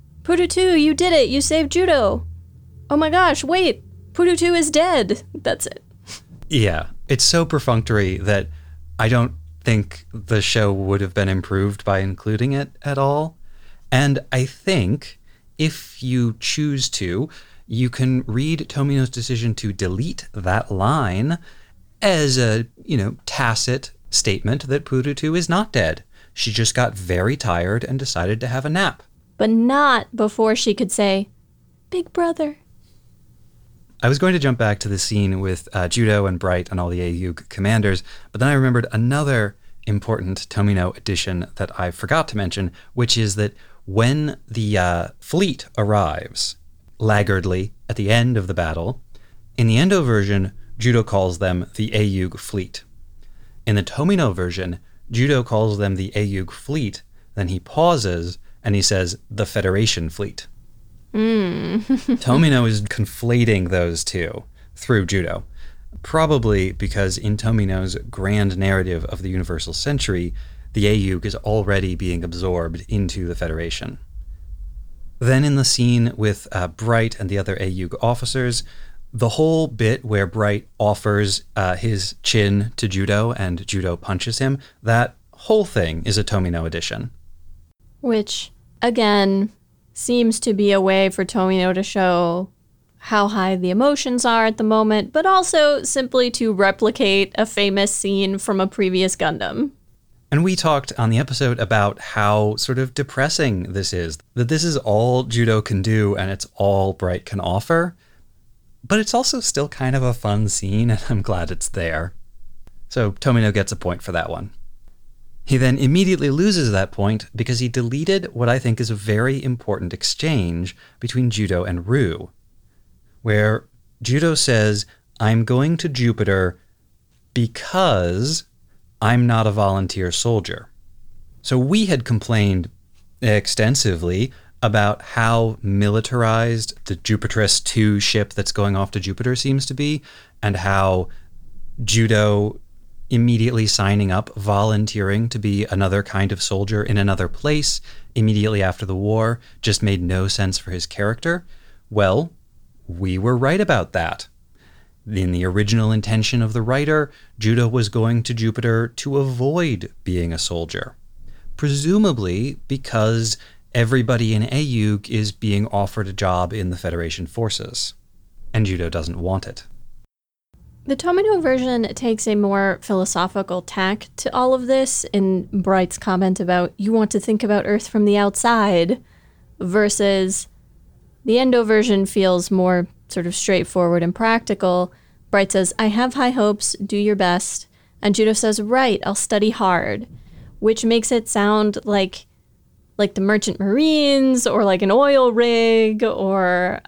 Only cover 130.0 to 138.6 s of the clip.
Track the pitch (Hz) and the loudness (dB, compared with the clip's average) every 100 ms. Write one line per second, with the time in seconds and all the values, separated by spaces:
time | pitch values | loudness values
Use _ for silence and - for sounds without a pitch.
130 | 90 - 117 110 85 - - - - - | -4 -2 0 0 -2 -8 -14 -20 -20 -20
131 | - - - - - 127 131 214 196 139 | -20 -18 -20 -14 -2 0 2 2 2 0
132 | - 110 - 110 101 92 85 - _ - | 0 -2 0 2 2 2 -2 -10 _ -20
133 | - - 117 104 - - 110 135 104 85 | -20 -4 2 2 2 0 2 2 0 0
134 | 87 92 127 - - - 113 107 104 - | 0 0 -2 -6 -20 -4 0 4 2 0
135 | - 120 113 117 113 110 101 98 104 110 | -4 0 2 2 0 -2 -2 2 2 2
136 | - 123 113 113 117 113 - - - 92 | 0 0 2 2 0 -2 -6 -10 -8 -6
137 | - 107 - 110 101 - - 113 107 101 | -2 0 0 0 2 2 0 2 2 2
138 | - 110 101 - 98 - | 2 0 -2 -4 -4 0